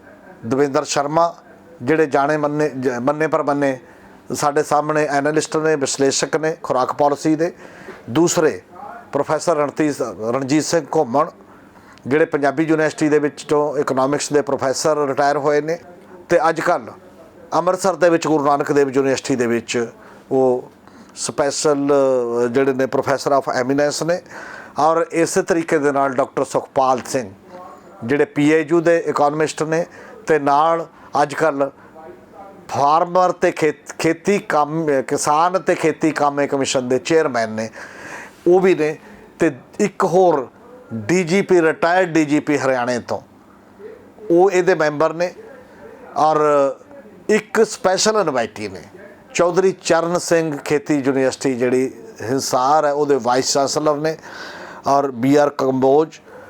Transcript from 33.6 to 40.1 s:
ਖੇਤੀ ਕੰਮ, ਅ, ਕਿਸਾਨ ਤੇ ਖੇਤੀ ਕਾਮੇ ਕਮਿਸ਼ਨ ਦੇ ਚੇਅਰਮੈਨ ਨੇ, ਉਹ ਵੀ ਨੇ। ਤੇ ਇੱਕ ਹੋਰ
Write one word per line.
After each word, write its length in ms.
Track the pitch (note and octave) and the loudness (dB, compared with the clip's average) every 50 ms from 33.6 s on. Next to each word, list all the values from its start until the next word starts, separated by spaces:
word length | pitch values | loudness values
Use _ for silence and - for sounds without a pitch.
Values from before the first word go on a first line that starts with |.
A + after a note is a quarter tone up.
| D#3+ D3+ D3 - - - - - | 0 0 -2 -2 -12 -18 -8 -2
ਖੇਤੀ 400 | - D#3+ E3 E3 - F#3+ G3+ G3+ | 0 0 0 0 0 0 0 0
ਕੰਮ, 480 | G#3 - - D3+ D3 C#3+ D#3 E3 E3 | 0 0 0 0 0 0 -2 -4 -2
ਅ, 140 | D3+ C#3+ C3 | 0 0 -2
ਕਿਸਾਨ 580 | C3 - D3 C3+ - D3+ D3 D3+ E3+ F3+ F#3 F#3 | -2 -2 -4 -2 0 0 2 2 2 2 0 -2
ਤੇ 160 | D3+ - F3+ | 0 -2 -2
ਖੇਤੀ 360 | E3+ - D#3+ D3 - - D#3 | 0 0 -2 0 0 -2 -2
ਕਾਮੇ 360 | D3 - D3 C#3+ C#3 C#3+ C#3+ | 0 0 -2 -2 0 -2 -2
ਕਮਿਸ਼ਨ 420 | C3 C#3+ C#3 C3+ B2+ - C3+ B2+ B2 | -2 -2 -2 -2 -2 -2 -2 -2 0
ਦੇ 100 | C3 B2+ | -2 -2
ਚੇਅਰਮੈਨ 520 | B2+ - E3 D#3+ D#3 D3 B2 A#2+ A2+ G#2+ | 0 2 2 2 2 0 -2 -2 -4 -2
ਨੇ, 200 | A2 A2 A2+ A2 - - - - - - - - - - - - - - - | -4 -6 -8 -8 -10 -16 -20 -18 -18 -18 -18 -16 -16 -16 -18 -20 -12 -2 2
ਉਹ 140 | E3+ F3 F#3+ | 4 4 4
ਵੀ 140 | F3+ F#3+ F3 | 6 4 2
ਨੇ। 240 | D3 D3+ D3+ D#3 - - - - - - - - - | 2 0 -2 -4 -6 -12 -20 -20 -20 -20 -12 -4 0
ਤੇ 140 | E3+ D#3+ C3+ A#2+ - - - - | 0 0 -2 -4 -18 -12 -4 -2
ਇੱਕ 240 | G#3 F#3 - - - | -2 -2 -2 -2 -2
ਹੋਰ 440 | F3 | 2